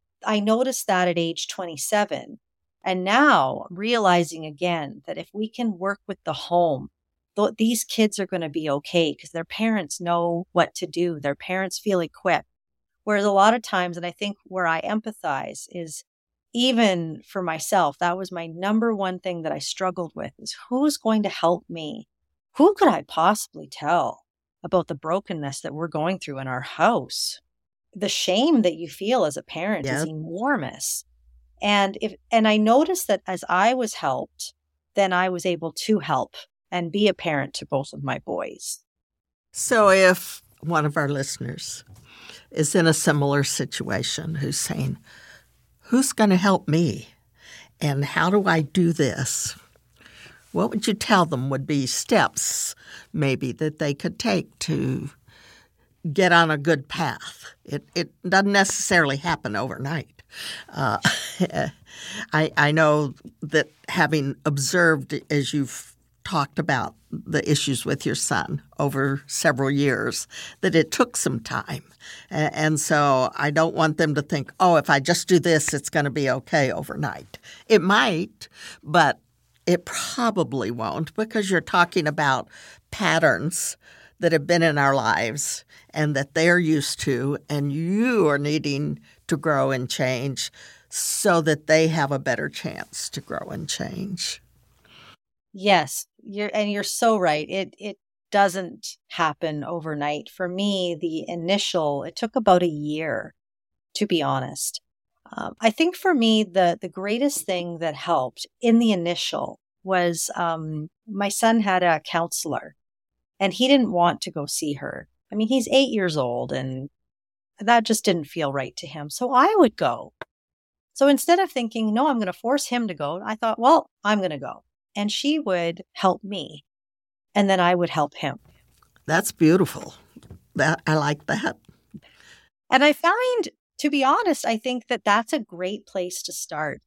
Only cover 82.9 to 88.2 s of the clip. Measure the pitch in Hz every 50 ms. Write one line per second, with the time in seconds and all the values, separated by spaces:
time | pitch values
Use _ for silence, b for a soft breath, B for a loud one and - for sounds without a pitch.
82.9 | - - 208 165 160 165 165 143 127 85 117 165 - - - - - _ b b
83.9 | b b b b b b - 165 165 156 143 175 175 170 165 165 147 143 139 139
84.9 | 135 135 110 110 107 80 113 113 113 156 - - - - - b b b b b
85.9 | b 156 151 147 143 135 139 - - 160 160 175 175 180 175 156 160 143 139 -
86.9 | - - - 156 131 120 131 139 147 - - - 147 147 139 143 139 156 165 170
87.9 | 196 208 233 254 240 214